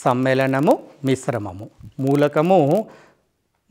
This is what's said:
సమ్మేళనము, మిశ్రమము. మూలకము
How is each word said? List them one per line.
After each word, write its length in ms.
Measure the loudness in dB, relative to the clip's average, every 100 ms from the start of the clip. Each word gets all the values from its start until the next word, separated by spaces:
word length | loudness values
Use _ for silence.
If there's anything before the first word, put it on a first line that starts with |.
సమ్మేళనము, 760 | -2 0 2 2 0 2 2 0 -2 -8
మిశ్రమము. 640 | -4 -4 -4 -6 -8 -12 -16 _ -16 -6
మూలకము 840 | -2 2 0 0 2 2 2 0 -4 -14 _ _ _ _ _ _ 2